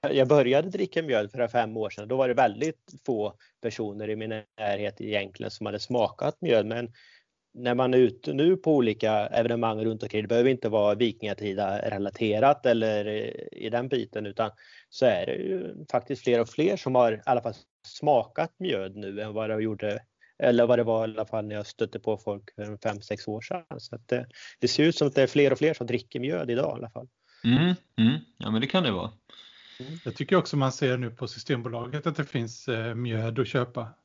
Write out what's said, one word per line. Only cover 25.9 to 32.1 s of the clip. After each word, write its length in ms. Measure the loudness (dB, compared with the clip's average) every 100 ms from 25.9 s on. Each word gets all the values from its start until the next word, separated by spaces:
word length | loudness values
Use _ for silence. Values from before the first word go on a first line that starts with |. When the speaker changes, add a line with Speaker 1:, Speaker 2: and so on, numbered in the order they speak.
| -4 -4 -6
Speaker 1:
mjöd 300 | -4 -4 -2
idag 200 | -2 -2
i 80 | -4
alla 120 | -10
fall. 180 | -14 -18 _ _ _
Speaker 2:
Mm, 300 | 2 4 4 0 _ 2
mm. 200 | 4 4 -6 _
Ja, 120 | -2
men 100 | 0
det 60 | 2
kan 160 | 2
det 80 | 2
vara. 200 | 0 -4 -10 _ -20 -20 -20 -20 -16
Speaker 1:
Mm. 120 | -12 -10
Speaker 3:
Jag 120 | -10 -6
tycker 200 | 2 2
också 200 | 2 0
man 160 | 0
ser 240 | 2 0 0
nu 140 | -4
på 180 | -8 -12
Systembolaget 800 | -10 -4 -4 -4 -8 -8 -6
att 100 | -6